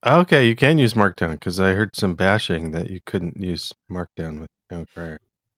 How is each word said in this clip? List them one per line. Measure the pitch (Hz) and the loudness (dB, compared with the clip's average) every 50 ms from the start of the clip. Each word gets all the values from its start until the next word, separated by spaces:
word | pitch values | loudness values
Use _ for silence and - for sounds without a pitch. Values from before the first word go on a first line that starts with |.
| - | 2
Okay, | 127 139 170 180 - 175 147 131 117 | 4 4 4 4 6 4 4 6 4
you | 117 | 4
can | 120 - 135 160 156 | 4 2 4 4 4
use | 135 113 - | 4 2 4
Markdown, | 113 104 98 87 - 90 82 78 73 | 4 2 2 2 -2 -4 -4 -4 -6
'cause | - 98 87 95 | -6 -6 -2 0
I | 95 95 92 | 2 2 2
heard | 98 107 95 _ | 2 0 -2 _
some | - - 95 87 | -4 -2 -2 0
bashing | 73 92 95 101 107 - - 92 80 80 82 | 0 2 2 2 2 0 -2 -4 -4 -4 -6
that | 78 82 87 82 | -8 -8 -8 -8
you | 95 90 _ | -10 -14 _
couldn't | - - 98 85 85 67 - | -8 -8 -6 -6 -6 -10 -8
use | 98 92 87 80 - - - _ _ _ | -8 -6 -6 -8 -8 -14 -16 _ _ _
Markdown | - 90 87 - _ - 85 82 78 76 | -10 -10 -10 -10 _ -12 -10 -10 -10 -12
with | 78 - _ _ _ _ | -16 -18 _ _ _ _
Town | 90 87 82 - _ | -14 -14 -14 -14 _
Crier. | - 85 82 78 76 _ _ _ _ _ _ _ | -14 -14 -14 -14 -16 _ _ _ _ _ _ _